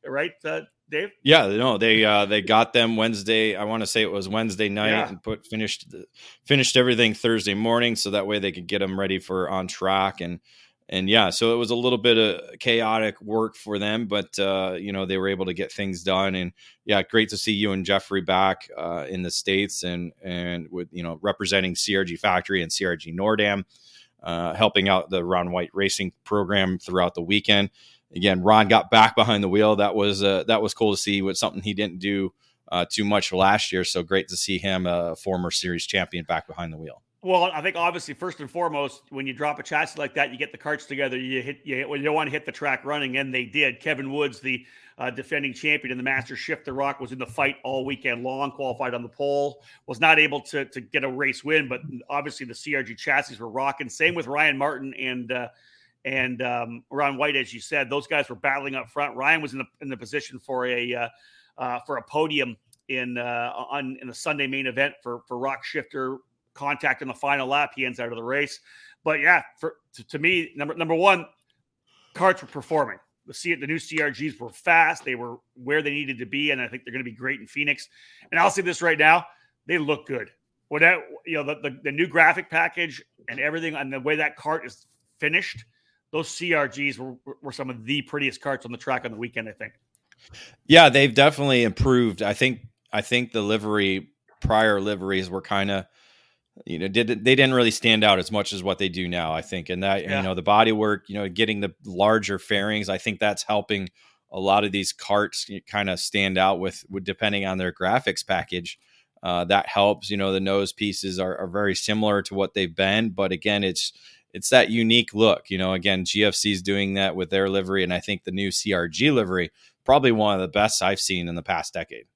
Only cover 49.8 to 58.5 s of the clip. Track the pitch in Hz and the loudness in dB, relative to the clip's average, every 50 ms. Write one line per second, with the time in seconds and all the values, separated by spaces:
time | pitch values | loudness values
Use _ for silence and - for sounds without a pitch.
49.8 | _ - 135 113 156 160 160 156 151 147 139 143 135 - - 147 139 - - 135 | _ -12 -6 0 4 4 6 6 6 4 2 -4 -8 -6 -6 -6 -6 -6 -8 -14
50.8 | 120 - _ 147 135 135 127 131 143 135 123 - - 143 156 156 147 127 127 123 | -14 -4 _ -4 -2 -2 -4 -2 -4 -4 -4 -6 -4 0 2 2 2 0 -6 -10
51.8 | - 143 131 123 - _ 139 143 143 147 - - 139 120 113 - - 151 147 139 | -10 -12 -14 -14 -10 _ -6 -4 -4 -6 -10 -12 -14 -14 -14 -14 -8 -4 -4 -4
52.8 | 131 104 117 - - 151 139 139 143 - 131 101 117 117 104 127 131 139 135 - | -4 -6 -10 -12 -4 0 0 0 0 -2 -10 -12 -12 -8 -6 -2 -2 -2 -4 -4
53.8 | 147 120 - - 156 170 175 170 147 113 139 147 156 156 143 135 139 147 147 131 | -10 -12 -4 0 0 0 2 0 -4 -4 -2 2 2 2 2 0 -2 -2 -2 -4
54.8 | 135 135 131 - 131 131 127 127 123 110 127 127 123 113 _ _ _ _ _ _ | -10 -12 -10 -8 -6 -6 -6 -6 -6 -6 -6 -6 -6 -8 _ _ _ _ _ _
55.8 | _ _ _ _ _ 135 135 135 127 127 127 113 127 123 120 120 120 117 117 120 | _ _ _ _ _ -4 -2 -2 -2 -2 -2 -4 -4 -4 -2 -4 -4 -6 -10 -14
56.8 | 123 _ 131 139 147 143 139 127 147 151 147 135 127 - - 117 - - 160 147 | -16 _ -4 -2 -2 0 0 0 -2 0 0 0 -2 -4 -8 -16 -12 -6 -4 -4
57.8 | 139 117 135 143 143 - 165 147 143 - 123 101 - 143 | -4 -2 -4 -6 -4 -2 -2 -2 -2 -2 -6 -4 -2 -2